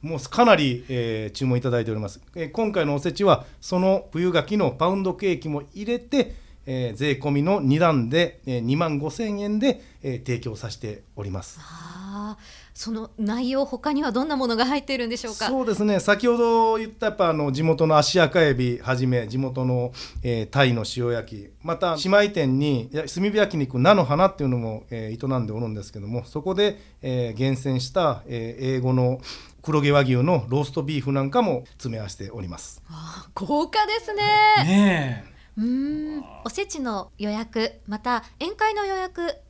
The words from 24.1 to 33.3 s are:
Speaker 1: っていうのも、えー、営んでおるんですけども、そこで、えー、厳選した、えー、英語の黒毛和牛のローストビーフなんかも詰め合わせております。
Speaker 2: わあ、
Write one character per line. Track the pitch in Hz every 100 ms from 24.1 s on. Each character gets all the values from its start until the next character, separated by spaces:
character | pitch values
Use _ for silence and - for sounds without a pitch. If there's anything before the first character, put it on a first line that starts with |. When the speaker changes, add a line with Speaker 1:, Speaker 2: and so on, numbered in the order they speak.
| 147 190
Speaker 1:
っ | 190
て |
い | 139
う |
の | 123
も、 | 113 110 107
え | 117 110 110
ー、 | 135 131
営 |
ん | 110
で |
お | 110
る | 117
ん |
で | 107
す | 95
け | 107
ど | 101
も、 | 120 120
そ | 151
こ | 160
で、 | 185 208 208 - -
え | 135 127 120
ー、 |
厳 | 107 131 131
選 | 139 127
し | 127
た、 | 196 165 113 -
え | 120 113 120
ー、 | 131 131
英 |
語 | 127
の | 127 123 131 - - - -
黒 | - 156
毛 | 143
和 | 143
牛 | 131 123
の | 143 170 104
ロ | 131
ー | 135
ス |
ト | -
ビ | 143 151
ー |
フ | 127
な | 139
ん | 135
か | 147
も | 156 127 123 -
詰 | 131
め | 113
合 |
わ | 104
せ | -
て | 98
お | 113
り | 92
ま | 85
す。 | - - -
Speaker 2:
わ | 160
あ、 | 160 - -